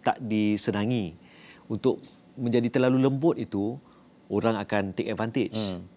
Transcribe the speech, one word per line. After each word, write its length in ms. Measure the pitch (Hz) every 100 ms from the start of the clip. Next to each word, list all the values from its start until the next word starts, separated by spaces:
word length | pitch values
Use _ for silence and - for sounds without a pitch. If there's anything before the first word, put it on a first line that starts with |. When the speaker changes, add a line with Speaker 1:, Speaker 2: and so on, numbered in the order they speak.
Speaker 1:
tak 160 | - -
disenangi. 960 | 117 107 104 104 - 101 110 123 87 85 - - - - -
Untuk 320 | 110 127 - - - - -
menjadi 320 | 120 120 117
terlalu 380 | 131 127 131 135
lembut 260 | 135 165 -
itu, 400 | 110 98 104 135 - - - _ -
orang 320 | 101 113 110
akan 320 | 101 107 98
take 160 | 92 113
advantage. 460 | 101 113 131 104 110
Speaker 2:
Hmm. 320 | 101 90 90